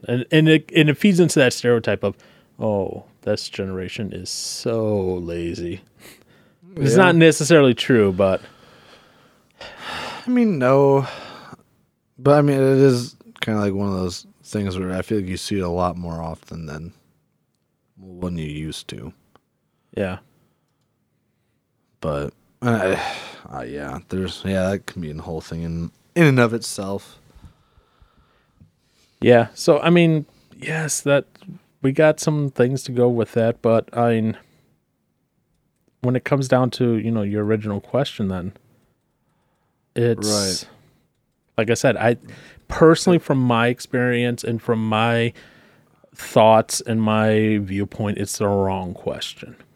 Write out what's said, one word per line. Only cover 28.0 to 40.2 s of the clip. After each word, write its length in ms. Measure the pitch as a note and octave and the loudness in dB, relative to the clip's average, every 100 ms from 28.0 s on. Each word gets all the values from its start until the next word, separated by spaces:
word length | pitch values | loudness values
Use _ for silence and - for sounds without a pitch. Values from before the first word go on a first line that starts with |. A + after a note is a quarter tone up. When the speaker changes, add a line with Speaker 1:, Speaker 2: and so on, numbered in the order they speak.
| _ _ _ _ _ _ _ _ _ _ _ _ | _ _ _ _ _ _ _ _ _ _ _ _
Speaker 1:
Yeah. 260 | A2+ A#2+ A2+ | 6 6 4
So, 260 | - - D3 | -2 2 2
I 100 | E3 | 4
mean, 360 | F3 E3 D#3 C#3+ _ _ - | 4 4 2 -2 _ _ -16
yes, 440 | C3 D#3+ D3+ - | -8 -6 -6 -4
that, 240 | C#3+ C#3 - _ F#3+ - _ _ | 0 0 0 _ -20 -20 _ _
we 100 | C3+ | -2
got 280 | C#3+ D#3 D3+ | 2 2 2
some 300 | - D3+ C#3+ | -2 -2 -2
things 320 | - B2 C3+ | 0 0 0
to 80 | - | -4
go 180 | B2 B2 | 0 2
with 240 | A#2+ G#2+ | 2 -2
that, 280 | A#2 A2+ A#2+ | 0 -2 0
but, 280 | A#2 A2+ - - | 0 0 0 -2
I 120 | A#2 A2+ | 0 0
mean, 220 | A2 G#2 _ _ _ _ _ _ _ _ _ _ _ _ _ _ _ _ | -2 -6 _ _ _ _ _ _ _ _ _ _ _ _ _ _ _ _
when 140 | B2 B2+ | -2 -2
it 80 | |
comes 240 | - C#3 C3 | 0 -2 2
down 220 | B2+ B2+ | 2 0
to, 240 | - B2 A2+ | 0 0 0
you 140 | A2+ | -2
know, 100 | A2+ | -2
your 220 | G2+ G#2 | -2 -2
original 360 | G#2 A2 G#2+ G2+ | 0 -2 -2 -6
question, 460 | - B2 C#3 - G2 | -4 -4 -4 -4 -4
then 260 | F#2 F2+ - _ _ _ _ _ _ _ _ _ _ _ _ _ - | -4 -8 -12 _ _ _ _ _ _ _ _ _ _ _ _ _ -2
it's, 340 | A#2+ A2+ | 0 0